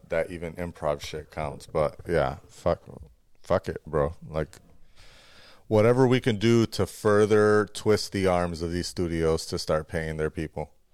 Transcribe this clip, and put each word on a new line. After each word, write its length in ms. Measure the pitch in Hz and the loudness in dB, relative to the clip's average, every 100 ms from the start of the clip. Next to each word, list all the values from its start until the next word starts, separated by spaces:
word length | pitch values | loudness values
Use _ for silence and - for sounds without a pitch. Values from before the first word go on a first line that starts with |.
| - | -6
that 240 | 82 80 | -4 -4
even 220 | 85 82 | -6 -10
improv 480 | 80 87 - 76 71 | -8 -10 -6 -4 -4
shit 280 | - 78 76 | -6 -12 -12
counts. 360 | - 73 69 - | -8 -8 -8 -8
But 320 | 80 73 - - | -2 -2 -4 -4
yeah, 300 | 82 67 71 - | 0 0 -4 -16
fuck, 360 | - 87 82 - - - _ _ - | -6 -4 -4 -6 -20 -20 _ _ -18
fuck 260 | - 92 - | -4 -4 -2
it, 140 | - - | -12 -6
bro. 300 | 76 71 - - | -2 -2 -6 -10
Like, 300 | 78 76 - _ - - - - - - - - - - | -6 -6 -10 _ -20 -20 -20 -20 -20 -20 -20 -20 -20 0
whatever 400 | 107 110 123 131 | 4 4 6 4
we 140 | 127 | 4
can 160 | 127 104 | 2 0
do 280 | 113 117 110 | 4 4 2
to 180 | - 92 | 0 -4
further 800 | - 110 104 107 107 107 107 101 | 0 2 4 6 6 6 4 2
twist 400 | - 110 104 - | -2 0 0 0
the 120 | 98 92 | -2 2
arms 360 | 90 87 80 | 2 0 -4
of 100 | 85 | -4
these 160 | 87 85 | -4 -6
studios 580 | - 85 82 82 80 - | -4 -4 0 0 0 -2
to 120 | 87 | -8
start 300 | - 78 76 | -2 -2 -2
paying 260 | 85 80 78 | -6 -6 -4
their 140 | 78 | -6
people. 420 | 85 78 - 73 _ _ | -4 -8 -8 -12 _ _